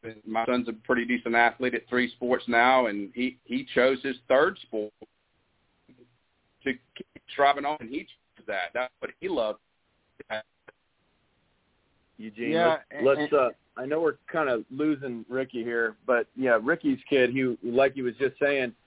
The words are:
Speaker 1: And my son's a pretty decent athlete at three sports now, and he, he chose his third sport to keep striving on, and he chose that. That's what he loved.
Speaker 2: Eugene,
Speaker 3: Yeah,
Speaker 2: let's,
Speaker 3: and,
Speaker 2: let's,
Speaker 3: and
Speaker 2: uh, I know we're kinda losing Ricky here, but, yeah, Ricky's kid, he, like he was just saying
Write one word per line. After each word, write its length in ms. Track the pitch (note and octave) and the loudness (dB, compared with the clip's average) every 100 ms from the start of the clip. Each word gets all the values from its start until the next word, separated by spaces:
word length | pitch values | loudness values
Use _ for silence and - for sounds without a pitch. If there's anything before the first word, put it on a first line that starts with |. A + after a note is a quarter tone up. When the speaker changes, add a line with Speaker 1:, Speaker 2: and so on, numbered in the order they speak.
| A2+ | -16
Speaker 1:
And 160 | A2 - | -16 -6
my 180 | A2 A2+ | -4 0
son's 220 | B2 A#2 | 0 -2
a 60 | |
pretty 320 | A2 _ B2+ A#2+ | -10 _ 0 0
decent 280 | A#2+ A#2+ | -2 0
athlete 400 | A#2 A#2 A2+ B2+ G#2+ | 4 4 4 -4 -4
at 120 | - | -2
three 240 | B2 B2 | -2 -2
sports 320 | - B2 B2 - | -4 -2 -2 2
now, 380 | A#2 B2 C3 A#2+ | 4 6 4 2
and 220 | G2+ G2+ A#2+ | -2 -8 -6
he, 220 | B2+ - _ | -6 -6 _
he 200 | B2 C3+ | -8 -2
chose 260 | - B2+ C3+ | 2 2 2
his 140 | C#3 B2+ _ | -4 -8 _
third 320 | C3 E3 G3 | 4 4 -2
sport 280 | - A2 G#2+ _ - _ _ _ _ _ _ _ _ _ B2 _ _ _ _ _ C3+ | -10 -8 -8 _ -20 _ _ _ _ _ _ _ _ _ _ _ _ _ _ _ -6
to 80 | |
keep 340 | B2+ _ - - - _ | -6 _ -20 -20 -20 _
striving 320 | - C#3+ C#3 | 2 2 2
on, 140 | C#3 D3+ | -2 -6
and 100 | A2+ | -8
he 100 | C#3 | -12
chose 460 | - _ _ _ - | -12 _ _ _ -8
that. 240 | G2 F2 | -6 -4
That's 180 | A#2+ B2+ _ | -4 -6 _
what 120 | B2 - | -14 -10
he 80 | F#3 | -6
loved. 300 | D#3+ A2 G#2 _ _ _ _ _ _ - A2 - _ - _ _ _ _ _ _ _ _ _ _ _ _ _ _ _ | -2 -2 -4 _ _ _ _ _ _ -12 -12 -12 _ -20 _ _ _ _ _ _ _ _ _ _ _ _ _ _ _
Speaker 2:
Eugene, 340 | - G#2+ B2 | -16 -8 -2
Speaker 3:
Yeah, 160 | D#3+ E3+ | 2 2
Speaker 2:
let's, 160 | D#3 - | 0 -6
Speaker 3:
and, 140 | C#3+ B2+ | -2 2
Speaker 2:
let's, 140 | C#3 | 2
Speaker 3:
and 120 | D3 | 2
Speaker 2:
uh, 160 | D3 B2 - _ - | 2 2 -2 _ -12
I 80 | C3 | -4
know 160 | D3+ | 0
we're 160 | E3 C#3+ - | -2 -2 -8
kinda 340 | E3+ C#3+ A#2+ - | -4 -2 -2 -4
losing 540 | C3 D3+ C#3+ C3+ A#2+ G#2+ | -4 -2 -2 -4 -10 -6
Ricky 340 | B2+ C3 B2 | -6 -4 -6
here, 320 | A#2 A#2 A2+ G#2+ - | -4 -2 -2 -4 0
but, 220 | A#2+ A2 - | 0 0 -2
yeah, 240 | C3 A2+ | 2 2
Ricky's 380 | A#2 E3 D3+ C3 - | 2 -2 0 -4 0
kid, 200 | C#3 B2 | 2 4
he, 260 | C3 C3 A#2+ | 2 -2 -2
like 300 | A#2+ A#2+ C3+ | -2 2 2
he 80 | C3+ | 2
was 120 | B2 A#2 | -6 -2
just 180 | C3+ - | -4 0
saying 320 | C#3+ C#3+ B2 A2 | 0 0 -2 -6